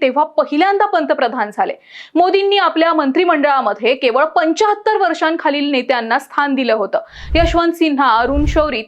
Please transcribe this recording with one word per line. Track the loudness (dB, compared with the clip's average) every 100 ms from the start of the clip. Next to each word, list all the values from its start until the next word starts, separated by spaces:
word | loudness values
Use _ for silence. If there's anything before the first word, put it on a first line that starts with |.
तेव्हा | -2 0
पहिल्यांदा | -2 0 -2 0 0 2 0
पंतप्रधान | 0 -2 0 -2 -2 -6 -4
झाले. | -4 -4 _ -20 -6
मोदींनी | 0 2 2 2 2
आपल्या | 2 2 2
मंत्रिमंडळामध्ये | 2 0 0 2 2 2 0 0 -2 -2
केवळ | 0 0 2
पंच्याहत्तर | 0 0 0 2 0 0 0 0
वर्षांखालील | 0 0 -2 0 -2 -2 -2
नेत्यांना | -2 0 -2 0 -4
स्थान | -2 -4 -2
दिलं | 0 0
होतं. | 0 0 -4 -6 -16 -4
यशवंत | 0 2 2 0
सिन्हा, | 0 -2 2 2 2
अरुण | 2 0
शौरी | 0 0 -2 -4